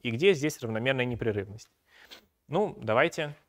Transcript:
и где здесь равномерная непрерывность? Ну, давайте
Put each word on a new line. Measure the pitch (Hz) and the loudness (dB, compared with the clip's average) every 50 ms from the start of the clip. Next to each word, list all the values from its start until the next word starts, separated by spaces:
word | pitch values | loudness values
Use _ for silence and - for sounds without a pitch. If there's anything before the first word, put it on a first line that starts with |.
| - | -4
и | 123 | -4
где | 113 117 165 196 190 | -2 4 4 4 4
здесь | 139 139 156 147 - | 4 2 -2 -2 -4
равномерная | 123 113 110 110 117 131 135 131 123 | -6 -4 -4 0 0 2 2 2 0
непрерывность? | 123 123 104 113 113 101 101 95 95 98 113 - - _ _ _ _ _ - - - - - - _ _ _ _ - | 0 -2 -2 -2 0 0 0 -4 -6 -10 -16 -18 -20 _ _ _ _ _ -20 -20 -20 -20 -20 -20 _ _ _ _ -4
Ну, | 135 180 214 180 - - | -2 -2 -2 -2 -4 -6
давайте | - 110 110 120 147 170 - - 156 147 147 - _ | -4 0 2 4 2 2 0 -2 -6 -6 -8 -12 _